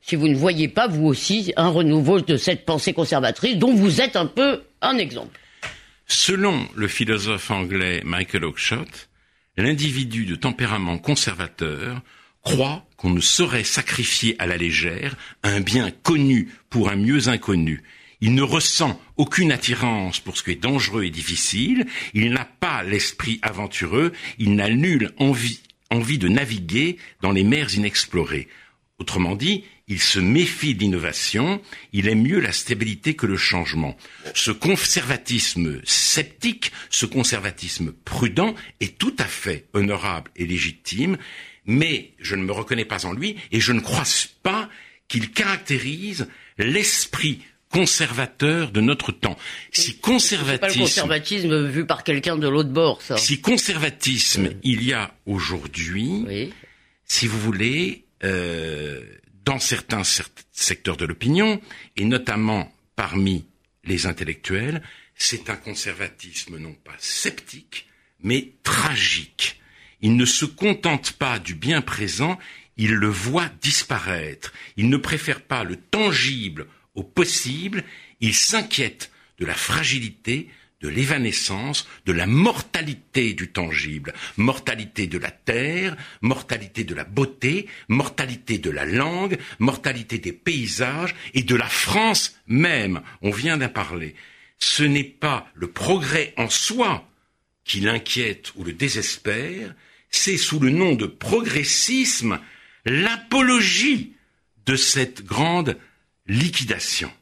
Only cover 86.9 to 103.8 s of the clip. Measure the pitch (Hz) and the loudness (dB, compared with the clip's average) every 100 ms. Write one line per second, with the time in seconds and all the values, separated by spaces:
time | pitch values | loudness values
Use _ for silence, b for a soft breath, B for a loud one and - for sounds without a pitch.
86.9 | 78 71 101 135 - 131 180 202 B B | -8 -4 -2 -2 0 -2 -2 -6 B B
87.9 | 117 143 - 131 120 - 104 78 71 73 | 0 0 -4 -6 -6 -4 -4 -4 -4 -2
88.9 | 107 147 175 196 180 B B 117 135 - | 0 0 -2 -4 -4 B B 0 0 -4
89.9 | 120 113 117 92 - - 156 110 98 123 | -6 -6 -6 -6 -6 -4 -2 -4 -2 -2
90.9 | 147 175 B B 135 123 123 113 - - | -2 -6 B B -2 2 2 2 0 2
91.9 | 196 226 196 - - - 123 175 147 101 | 2 4 2 0 -8 0 2 4 2 0
92.9 | 87 B B 98 101 151 156 127 - 87 | -2 B B -2 0 0 0 -2 -4 -6
93.9 | 85 78 B B B B B - - 147 | -6 -10 B B B B B 0 2 4
94.9 | 143 139 - 151 127 - - 87 - - | 2 0 -4 -2 -2 -6 -8 -8 -4 0
95.9 | 185 139 156 147 - 113 - - 233 226 | 2 2 -2 -2 -4 -2 0 0 0 0
96.9 | 120 - _ _ _ _ _ - 98 104 | 0 -6 _ _ _ _ _ -6 0 0
97.9 | 113 - 123 113 95 - 95 87 80 139 | 0 -2 -2 -2 -4 -12 -10 -10 -4 -2
98.9 | 110 98 - 107 110 147 185 208 160 b | -2 -4 -4 -4 -4 -6 -10 -12 -16 b
99.9 | b b - 196 175 - 151 151 156 185 | b b 0 0 0 0 2 4 4 4
100.9 | 123 107 - - 214 226 165 139 - - | 2 0 -6 0 0 2 -2 0 2 2
101.9 | 131 123 - 117 90 B B B B 113 | 2 2 0 -2 -2 B B B B 0
102.9 | 139 208 233 - 262 254 247 190 190 | 2 2 -2 0 2 4 4 4 2